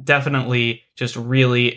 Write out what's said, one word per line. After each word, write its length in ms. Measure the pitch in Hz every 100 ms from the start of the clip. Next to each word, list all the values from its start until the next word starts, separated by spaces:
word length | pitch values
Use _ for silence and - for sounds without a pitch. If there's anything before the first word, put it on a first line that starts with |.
definitely 800 | 131 143 135 139 123 123 117 113 _ -
just 200 | 120 -
really 520 | 117 131 127 123 120